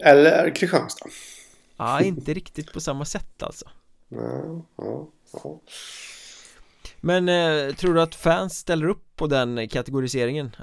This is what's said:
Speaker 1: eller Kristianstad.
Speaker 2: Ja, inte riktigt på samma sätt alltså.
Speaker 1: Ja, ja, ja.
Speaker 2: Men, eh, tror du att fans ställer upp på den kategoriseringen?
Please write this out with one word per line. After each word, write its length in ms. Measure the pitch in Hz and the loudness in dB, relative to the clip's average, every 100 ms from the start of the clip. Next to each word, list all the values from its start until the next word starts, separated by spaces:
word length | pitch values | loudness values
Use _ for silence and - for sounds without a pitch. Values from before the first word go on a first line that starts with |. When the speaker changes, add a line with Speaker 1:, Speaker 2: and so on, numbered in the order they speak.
Speaker 1:
eller 540 | 147 143 151 165 160 156 | 8 10 10 6 2 0
Kristianstad. 540 | 175 175 - - - - - - - - _ - | 0 0 0 -8 -14 -16 -18 -18 -20 -20 _ -6
Speaker 2:
Ja, 240 | 117 139 | -2 2
inte 320 | 190 160 131 | 0 0 -4
riktigt 400 | 151 - - 151 | -6 -8 -12 -12
på 60 | - | -8
samma 260 | 160 139 - | -6 -6 -6
sätt 380 | - - - | -8 -10 -12
alltså. 220 | - - - - _ _ _ | -12 -12 -18 -20 _ _ _
Speaker 1:
Ja, 540 | - 117 131 156 165 165 - | -10 -8 -8 -10 -12 -14 -12
ja, 300 | 104 123 151 _ _ - | -10 -10 -12 _ _ -16
ja. 160 | 139 - - - - - - - - - - - - _ - - | -16 -16 -18 -18 -16 -16 -18 -18 -20 -20 -20 -20 -20 _ -20 -8
Speaker 2:
Men, 280 | 160 180 180 | 0 2 2
eh, 440 | 175 170 151 139 156 | 2 2 2 -2 -2
tror 180 | 185 | 2
du 80 | 165 | 4
att 140 | 165 - | 2 2
fans 420 | 170 170 185 - | 2 2 0 -6
ställer 300 | - 165 156 | -2 0 0
upp 160 | 202 - - | -2 -8 -6
på 120 | 156 | 0
den 400 | 135 123 120 110 | 0 0 -2 -4
kategoriseringen? 880 | 135 123 135 127 135 120 147 135 - | -4 -2 -2 -2 0 -2 -2 -6 -10